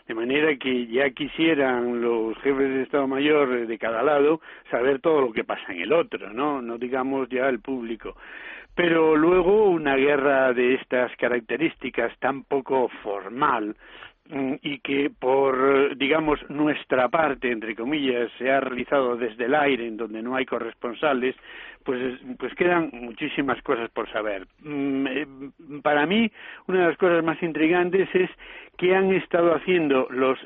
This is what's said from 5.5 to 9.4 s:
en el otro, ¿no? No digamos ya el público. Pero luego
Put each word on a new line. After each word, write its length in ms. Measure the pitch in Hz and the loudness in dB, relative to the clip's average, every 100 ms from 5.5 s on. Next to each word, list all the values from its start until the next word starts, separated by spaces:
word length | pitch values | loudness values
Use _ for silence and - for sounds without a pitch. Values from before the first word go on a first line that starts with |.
| 101 - | -6 -8
en 100 | 90 | -8
el 100 | 95 | 0
otro, 400 | 160 147 - 98 | 0 0 -6 -10
¿no? 280 | 110 147 139 | -4 -4 -4
No 180 | 117 117 | -6 -8
digamos 500 | 123 131 135 135 123 | -4 -4 -2 -2 -4
ya 200 | 127 135 | -2 0
el 120 | 120 | -2
público. 560 | 135 131 113 113 - - - - - - - - | -4 -6 -6 -8 -10 -14 -18 -18 -16 -18 -12 0
Pero 400 | 175 165 160 151 | 2 4 6 6
luego 540 | 165 185 | 6 6